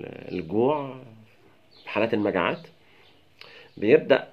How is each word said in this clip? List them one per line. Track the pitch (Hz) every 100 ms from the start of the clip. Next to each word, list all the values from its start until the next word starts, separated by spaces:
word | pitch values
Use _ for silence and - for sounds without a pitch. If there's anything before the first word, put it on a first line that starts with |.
| - - -
الجوع، | 90 80 101 123 151 139 131 123 110 110 - - - _ -
في | -
حالات | 104 110
المجاعات، | 107 101 92 87 170 - - - - - - _ _ - - - -
بيبدأ، | 104 156 - - -